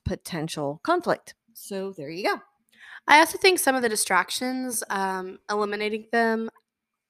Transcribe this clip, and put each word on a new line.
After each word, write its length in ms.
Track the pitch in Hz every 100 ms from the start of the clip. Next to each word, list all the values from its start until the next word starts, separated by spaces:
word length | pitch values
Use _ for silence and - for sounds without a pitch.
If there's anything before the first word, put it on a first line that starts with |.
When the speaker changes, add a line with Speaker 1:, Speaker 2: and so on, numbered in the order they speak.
| -
Speaker 1:
potential 760 | 185 - 165 156 - 143 151
conflict. 520 | - 359 226 160 - - _
So 400 | - - 196 190
there 160 | 190 143
you 160 | 165
go. 160 | 247 320 - _ _ _ - - -
Speaker 2:
I 120 | 294
also 180 | 320 381
think 220 | 381 359
some 160 | -
of 80 | 262
the 80 | 240
distractions, 920 | 214 - 185 185 - 254 254 254 226 -
um, 520 | 202 190 190 185 - -
eliminating 580 | 208 208 208 214 214 214
them 360 | 233 226 226 226 - _ _ _ _ -